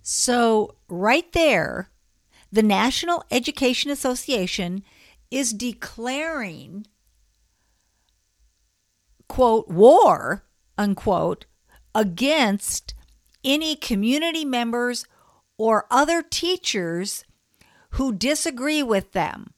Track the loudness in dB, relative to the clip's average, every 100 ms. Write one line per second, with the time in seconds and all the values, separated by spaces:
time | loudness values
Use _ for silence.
0 | -6 -4 0 2 2 2 0 _ -12 -4
1 | 0 0 0 0 2 2 -2 -6 -12 _
2 | _ _ _ _ _ 0 2 2 2 0
3 | -2 -4 -2 -4 -2 -2 -2 0 -4 -4
4 | -4 -4 -4 -4 -2 -4 -6 -8 -12 _
5 | _ _ _ -4 -4 -4 -8 -8 -16 -10
6 | -8 -6 -6 -8 -10 -12 -16 -16 -18 _
7 | _ _ _ _ _ _ _ _ _ _
8 | _ _ _ _ _ _ _ _ _ _
9 | _ _ _ 2 4 2 0 8 10 10
10 | 8 4 -2 -6 _ _ _ -4 -2 0
11 | 0 0 0 -4 -12 _ _ -20 _ -2
12 | -2 0 0 2 2 0 -4 -8 -10 -18
13 | _ _ _ _ -2 -2 -2 -6 -4 -2
14 | 0 0 -2 -4 -4 -2 -2 -2 -4 -6
15 | -12 _ _ _ _ -4 2 2 2 2
16 | 2 0 -2 -6 -4 -4 -4 -4 -4 -4
17 | -6 -10 _ _ _ _ _ _ _ -4
18 | -2 -2 -2 -2 -4 -4 -2 -2 0 0
19 | 0 -4 -4 -6 -18